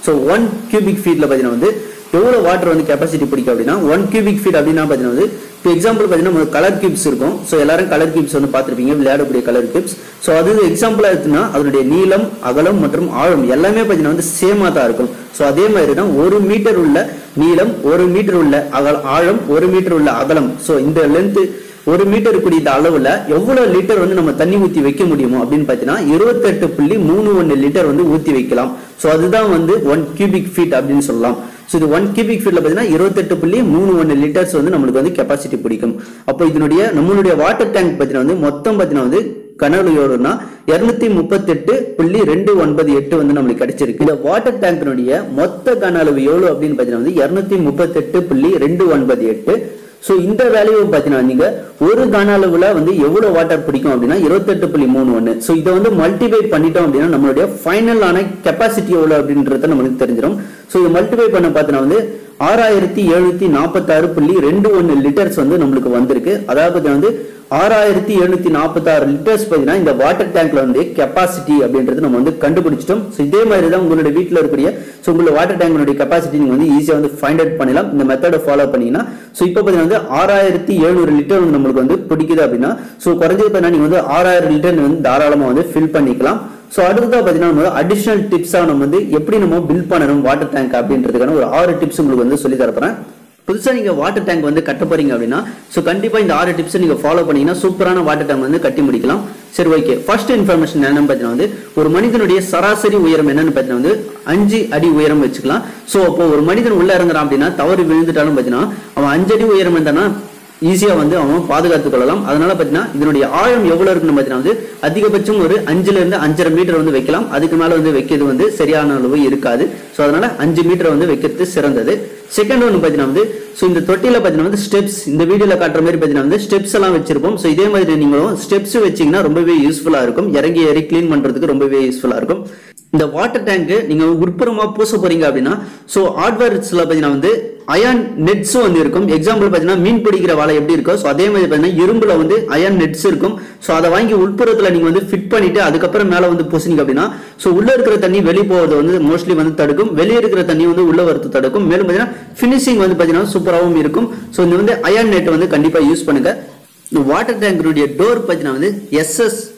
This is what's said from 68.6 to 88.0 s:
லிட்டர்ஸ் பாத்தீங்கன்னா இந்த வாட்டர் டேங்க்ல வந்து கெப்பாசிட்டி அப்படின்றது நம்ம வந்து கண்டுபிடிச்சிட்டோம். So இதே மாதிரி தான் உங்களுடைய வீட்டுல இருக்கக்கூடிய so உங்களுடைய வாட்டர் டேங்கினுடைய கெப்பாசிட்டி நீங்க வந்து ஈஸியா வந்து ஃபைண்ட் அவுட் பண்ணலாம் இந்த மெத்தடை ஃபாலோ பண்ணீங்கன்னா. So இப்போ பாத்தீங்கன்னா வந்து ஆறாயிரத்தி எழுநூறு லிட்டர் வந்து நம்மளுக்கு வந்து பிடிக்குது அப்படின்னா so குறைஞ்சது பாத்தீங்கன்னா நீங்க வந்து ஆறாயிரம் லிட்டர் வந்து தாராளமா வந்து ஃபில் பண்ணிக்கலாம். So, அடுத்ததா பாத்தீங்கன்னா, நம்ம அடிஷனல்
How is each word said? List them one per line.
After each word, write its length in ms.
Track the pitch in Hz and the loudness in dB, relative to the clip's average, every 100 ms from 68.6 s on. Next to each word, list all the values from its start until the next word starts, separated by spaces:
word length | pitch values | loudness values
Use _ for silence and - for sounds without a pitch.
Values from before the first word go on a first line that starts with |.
| 160 165 160 156 139 | 0 -2 0 2 0
லிட்டர்ஸ் 340 | 143 185 214 - | -2 0 0 0
பாத்தீங்கன்னா 260 | 156 135 190 | 0 0 0
இந்த 100 | 156 127 | 0 2
வாட்டர் 320 | 139 180 185 170 | 0 0 -2 0
டேங்க்ல 240 | 160 139 | 0 0
வந்து 180 | 131 127 180 - | 0 0 -2 -2
கெப்பாசிட்டி 580 | 175 185 185 180 147 147 131 | -2 0 -2 -2 0 0 2
அப்படின்றது 380 | 135 127 131 156 | 0 0 -2 0
நம்ம 120 | 123 | 0
வந்து 140 | 139 160 | 0 0
கண்டுபிடிச்சிட்டோம். 600 | 143 165 165 135 - 208 202 - | 0 0 0 -4 -2 -4 -4 -4
So 40 | 143 | 0
இதே 140 | 190 226 | 2 2
மாதிரி 160 | 196 165 | 2 2
தான் 100 | 185 170 | 0 0
உங்களுடைய 280 | 160 147 151 | 0 2 0
வீட்டுல 220 | 180 170 | 0 0
இருக்கக்கூடிய 320 | 147 - 156 - - - | 0 0 -2 -4 -14 -8
so 40 | - | -2
உங்களுடைய 220 | 165 170 147 | 2 2 2
வாட்டர் 220 | 180 180 | 0 0
டேங்கினுடைய 360 | 170 156 143 139 | 0 0 0 -2
கெப்பாசிட்டி 400 | 131 170 165 147 | 0 -2 -2 0
நீங்க 140 | 139 131 | 0 2
வந்து 140 | 160 143 | 2 2
ஈஸியா 180 | 151 151 | 2 0
வந்து 120 | 147 - | 0 -4
ஃபைண்ட் 240 | 139 160 | -2 0
அவுட் 120 | 160 160 | 0 0
பண்ணலாம் 300 | 131 143 202 | -2 0 -2
இந்த 120 | 143 131 | -2 0
மெத்தடை 280 | 131 170 160 - | 0 0 0 0
ஃபாலோ 200 | 143 135 | 0 0
பண்ணீங்கன்னா. 300 | 127 117 151 240 - - - | -2 -2 -4 -6 -12 -18 -4
So 60 | 180 | -2
இப்போ 120 | 185 | 0
பாத்தீங்கன்னா 260 | 196 175 165 | 0 2 2
வந்து 140 | 208 - 135 | -2 -2 -2
ஆறாயிரத்தி 540 | 190 202 196 175 - 190 160 | 0 2 2 0 -2 0 2
எழுநூறு 260 | 180 160 147 | 2 2 2
லிட்டர் 220 | 143 196 | 2 2
வந்து 140 | 170 143 | 2 2
நம்மளுக்கு 260 | 135 131 131 | 2 0 0
வந்து 140 | 190 - | 0 0
பிடிக்குது 340 | 156 156 160 139 | -2 0 2 2
அப்படின்னா 260 | 120 139 226 - - 180 | 0 -2 -4 -10 -6 -2
so 100 | 170 | 0
குறைஞ்சது 260 | 160 190 214 | 2 2 2
பாத்தீங்கன்னா 280 | 202 170 165 | 2 0 2
நீங்க 100 | 151 | 2
வந்து 140 | 180 131 151 | 0 0 0
ஆறாயிரம் 360 | 180 180 160 151 | 2 2 2 0
லிட்டர் 260 | 175 165 143 | 2 2 0
வந்து 140 | 160 131 | 0 0
தாராளமா 380 | 135 147 147 131 | 2 2 2 2
வந்து 120 | 131 - | 0 0
ஃபில் 200 | 151 160 156 | -2 0 0
பண்ணிக்கலாம். 440 | 135 117 135 214 - - - - | 0 0 -2 -2 -8 -18 -8 0
So, 60 | 180 | 2
அடுத்ததா 320 | 202 240 240 190 | 2 2 2 2
பாத்தீங்கன்னா, 260 | 160 170 | 2 2
நம்ம 160 | 151 170 131 | 2 0 0
அடிஷனல் 420 | 170 208 | 0 0